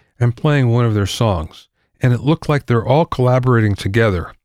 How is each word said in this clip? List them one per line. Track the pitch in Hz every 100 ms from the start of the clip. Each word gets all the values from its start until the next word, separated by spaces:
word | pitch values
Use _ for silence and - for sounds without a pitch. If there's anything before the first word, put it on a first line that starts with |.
| _ -
and | 120 117
playing | 156 147 123
one | 120 117
of |
their | 104 98
songs. | - 117 87 80 - - _ _ _
And | 127
it | 120
looked | 127 165 -
like | 147 -
they're | 120 113
all | 143 165
collaborating | - 123 127 127 117 107 98
together. | 98 107 113 90 90 -